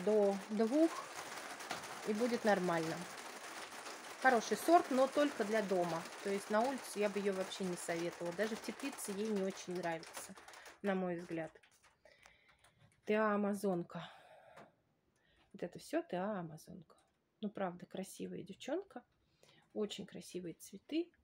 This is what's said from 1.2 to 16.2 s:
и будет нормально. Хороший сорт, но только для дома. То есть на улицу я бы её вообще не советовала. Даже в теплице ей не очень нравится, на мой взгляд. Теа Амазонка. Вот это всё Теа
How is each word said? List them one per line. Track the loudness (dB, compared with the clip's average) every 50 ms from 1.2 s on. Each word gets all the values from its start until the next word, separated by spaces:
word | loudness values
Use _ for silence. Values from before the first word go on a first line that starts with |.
| -10 -8 -8 -10 -10 -10 -10 -10 -8 -6 -6 -6 -6 -8 -10 -6 -2 0
и | 0
будет | 2 2 2 2 2 4
нормально. | 6 4 6 4 2 2 2 2 0 -2 -4 -6 -8 -10 -12 -12 -12 -12 -12 -12 -12 -12 -12 -12 -12 -12 -12 -12 -12 -12 -12 -12 -14 -6 4
Хороший | 4 6 6 6 4 2 -2 0
сорт, | 6 8 8 8 8 6
но | 4 4 4 4
только | 6 4 4 4 4 0 0
для | 2 2 2
дома. | 2 4 4 2 2 2 0 -2 -4 -6 -10 -6 -4
То | -2
есть | -2 -2 -2 2
на | 2 4
улицу | 4 4 2 -2 -6 -6 -2 0
я | 0 0
бы | 2 2
её | 0 0 0
вообще | 0 -2 -4 -4 -4 -2
не | -2 -2 -4
советовала. | -2 -4 -2 0 0 -2 -2 -4 -4 -4 0
Даже | 0 0 0 -2
в | -4 -6
теплице | -8 -8 -6 -6 -8 -6 -6 -6 -6 -4
ей | -2 0 0
не | 0 0 0
очень | 0 -2 -6 -8 -6 -6
нравится, | -4 -2 -2 -4 -4 -8 -10 -12 -12 -12 -12 -14 -16 -18 -18 -18 -18 -18 -18 -14 -6
на | -2 0 0
мой | 2 0 0 -2
взгляд. | -4 -4 -6 -6 -6 -6 -6 -10 -16 _ -20 _ _ _ -20 _ _ _ -20 -20 _ -20 -20 -20 _ _ _ -20 _ _ -20 _ _ -20 -20 _ _ 0
Теа | 2 4 4 4 4 4
Амазонка. | 4 2 2 0 2 2 0 2 0 -2 -4 -8 -10 -10 -12 -14 -20 -20 -20 -20 -20 -20 -20 -20 -20 -20 -20 _ _ _ _ _ _ _ _ _ _ _ _ _ _ _ _ -10
Вот | -8 -8
это | -6 -8 -10
всё | -10 -2 -2 -2
Теа | -2 -2 -4 -2